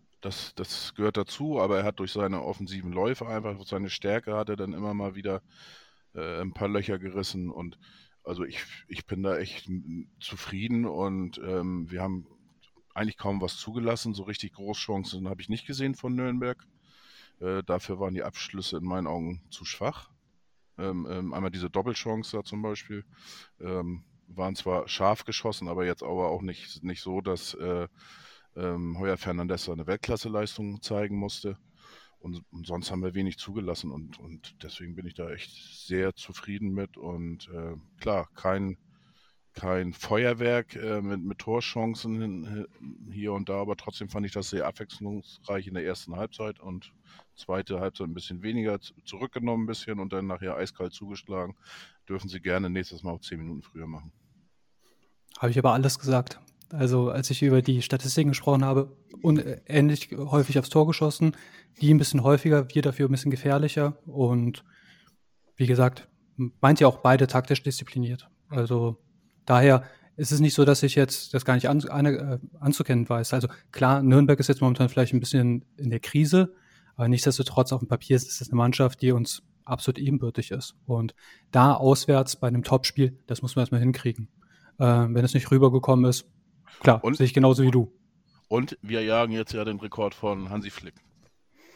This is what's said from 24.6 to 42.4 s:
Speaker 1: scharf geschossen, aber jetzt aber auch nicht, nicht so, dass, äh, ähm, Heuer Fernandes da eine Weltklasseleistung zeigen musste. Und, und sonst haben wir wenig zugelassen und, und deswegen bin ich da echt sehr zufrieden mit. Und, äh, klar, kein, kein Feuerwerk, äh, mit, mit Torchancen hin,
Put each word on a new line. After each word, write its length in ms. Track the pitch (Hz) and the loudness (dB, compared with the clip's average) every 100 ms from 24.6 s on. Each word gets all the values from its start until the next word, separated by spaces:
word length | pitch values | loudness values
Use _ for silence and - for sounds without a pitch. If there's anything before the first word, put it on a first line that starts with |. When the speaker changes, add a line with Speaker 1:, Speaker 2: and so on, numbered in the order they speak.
| 92 87 - | -4 -4 -4
Speaker 1:
scharf 360 | - 98 107 | -2 0 0
geschossen, 440 | - - 113 104 87 | -4 -8 -6 -6 -8
aber 180 | 87 90 | -4 -4
jetzt 180 | 87 | -4
aber 260 | 65 90 87 | -6 -4 -2
auch 120 | 90 | -4
nicht, 420 | 92 87 - - | -6 -12 -16 -12
nicht 180 | 90 90 | -10 -10
so, 200 | 92 92 | -8 -6
dass, 320 | 95 87 - - | -4 -6 -8 -8
äh, 320 | 90 87 85 _ - - - - _ - | -6 -4 -6 _ -20 -20 -20 -20 _ -10
ähm, 420 | 90 87 87 85 | -6 -6 -6 -4
Heuer 160 | 98 90 | -4 -4
Fernandes 500 | 95 87 87 87 - | -4 -6 -4 -6 -8
da 60 | |
eine 160 | 82 80 | -8 -6
Weltklasseleistung 920 | 101 - 113 113 107 104 - 104 104 | -6 -6 -6 -6 -6 -6 -8 -10 -10
zeigen 340 | - 104 104 101 | -8 -6 -4 -6
musste. 420 | 101 - 101 98 _ _ - - _ _ | -8 -8 -10 -12 _ _ -20 -20 _ _
Und, 240 | 87 87 - | -14 -14 -16
und 160 | 87 82 | -18 -10
sonst 240 | 87 - | -10 -8
haben 100 | 92 | -8
wir 140 | 92 92 | -6 -4
wenig 220 | 95 - | -6 -8
zugelassen 520 | - 104 90 82 80 | -12 -10 -8 -8 -10
und, 300 | 73 76 - | -12 -14 -18
und 420 | 82 80 - - | -20 -20 -20 -20
deswegen 340 | 85 - 87 85 | -18 -16 -16 -14
bin 120 | 90 | -14
ich 60 | |
da 180 | - 85 | -12 -12
echt 560 | 85 - - - - - | -12 -16 -20 -20 -20 -6
sehr 260 | 92 95 | -2 -2
zufrieden 600 | - - - - 101 104 | -4 -12 -16 -12 -8 -6
mit. 240 | 98 98 - | -6 -8 -12
Und, 520 | 85 85 85 87 - | -12 -10 -10 -12 -14
äh, 260 | 85 82 80 - - | -12 -12 -14 -18 -10
klar, 300 | 113 98 80 - | -4 -4 -4 -6
kein, 420 | 95 98 98 92 _ _ _ _ _ _ _ | -4 -2 -4 -8 _ _ _ _ _ _ _
kein 400 | - 92 92 90 | -10 -4 -4 -4
Feuerwerk, 800 | - - 107 123 117 120 120 - - | -8 -4 0 0 0 0 0 -4 -8
äh, 260 | 110 104 | -6 -6
mit, 220 | 101 98 | -4 -6
mit 160 | 90 98 | -8 -8
Torchancen 800 | 113 117 - 120 113 113 117 110 | -4 -4 -4 -4 -6 -6 -6 -6
hin, 460 | 110 90 | -6 -8